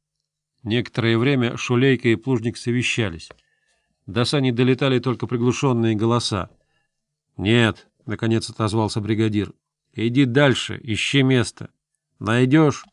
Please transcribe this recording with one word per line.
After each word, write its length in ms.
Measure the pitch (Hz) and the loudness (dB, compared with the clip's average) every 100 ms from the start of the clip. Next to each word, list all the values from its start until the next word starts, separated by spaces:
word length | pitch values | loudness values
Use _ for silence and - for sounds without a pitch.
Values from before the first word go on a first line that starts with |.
| _ _ _ _ _ _ | _ _ _ _ _ _
Некоторое 540 | 104 120 - - 113 113 | -2 -2 -2 -2 0 2
время 400 | 127 135 120 120 | 2 2 0 -2
Шулейка 520 | - 120 135 123 117 | -2 2 4 2 2
и 60 | 110 | 0
Плужник 420 | 131 123 117 - | 0 -2 -2 -6
совещались. 720 | 120 123 117 - 104 82 - - _ _ _ _ _ _ - | -4 -2 -2 -2 -4 -6 -16 -20 _ _ _ _ _ _ -8
До 180 | 101 | -4
Сани 280 | 123 147 131 | -2 0 0
долетали 480 | 117 127 131 139 127 | 2 0 2 0 0
только 260 | 127 113 110 | -2 -4 -4
приглушенные 680 | 123 123 113 139 120 113 107 | -2 0 0 0 2 2 2
голоса. 540 | 113 120 - 101 85 _ _ _ _ _ _ _ _ - | 0 0 -2 -4 -6 _ _ _ _ _ _ _ _ -4
«Нет», — 500 | 98 120 110 87 - _ - | 2 4 2 0 -10 _ -12
наконец 440 | 104 113 113 - | -6 -2 -2 -2
отозвался 520 | 110 110 113 104 110 | -4 -2 -2 -2 -4
бригадир. 520 | 101 107 110 104 95 - _ _ _ | -4 0 0 -2 -4 -8 _ _ _
«Иди 320 | - 113 123 135 | -6 -2 0 2
дальше, 540 | 123 143 - - 104 | 4 2 2 -4 -10
ищи 400 | - 104 - 143 | -6 -6 -2 0
место. 460 | 131 127 110 - 110 _ _ _ _ - | 2 2 0 -6 -18 _ _ _ _ -8
Найдешь — 640 | 104 117 127 151 151 - - | -2 2 4 4 4 2 -8